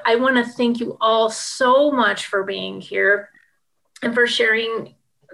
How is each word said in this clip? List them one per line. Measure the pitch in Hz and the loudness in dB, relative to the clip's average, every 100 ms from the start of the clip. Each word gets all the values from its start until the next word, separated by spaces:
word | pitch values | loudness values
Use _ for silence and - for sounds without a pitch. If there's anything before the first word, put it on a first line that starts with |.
| - | 0
I | |
wanna | 233 262 247 240 | 2 2 2 -2
thank | - 240 233 | -2 -2 0
you | 233 - | -6 -2
all | 220 220 220 | 0 2 0
so | 220 - - 254 269 294 | -2 -10 0 4 4 4
much | 262 208 196 - | 2 0 0 -4
for | 196 | -4
being | 190 190 190 196 | -4 -8 -8 -12
here | 190 196 196 202 - _ _ _ _ _ _ - | -8 -2 2 0 -2 _ _ _ _ _ _ -8
and | 240 | -4
for | 240 240 | 0 0
sharing | - 226 220 226 220 - _ _ _ _ | 2 0 0 -2 -6 -10 _ _ _ _